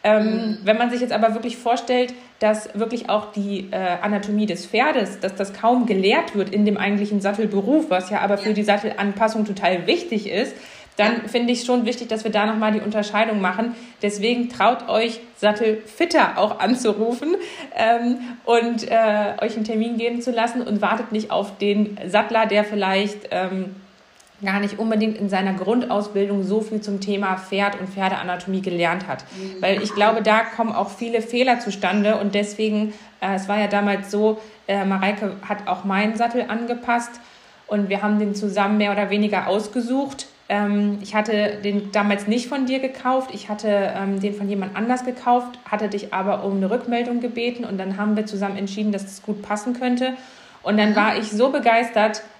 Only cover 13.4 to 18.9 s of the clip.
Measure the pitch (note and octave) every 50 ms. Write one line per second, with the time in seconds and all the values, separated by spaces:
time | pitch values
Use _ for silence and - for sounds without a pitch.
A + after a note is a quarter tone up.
13.4 | F#3+ F3+ F#3 G#3 A3+ A#3+ A#3+ - - - - - - G3+ G3+ G3+ G3 A#3 A#3+ A#3+
14.4 | A#3+ A#3+ - - C#4+ D#4 B3+ B3 - - - A3 A#3 A#3 A3 - - - - -
15.4 | - G#3 G#3 G#3 A#3 A3 G#3+ G#3+ - - - - E4+ E4+ E4 D#4 D4 - - -
16.4 | F#3+ G#3 - - - G#3 B3 B3 - A3 G#3 F#3+ A3 A#3 A#3+ B3 D4 D#4 F4+ G4
17.4 | F4+ - - - D4+ - - - A3 A3 A#3 A#3 A#3+ A#3+ B3 B3 - - - -
18.4 | - - A#3 A#3 A#3 A#3 A#3 A3 - -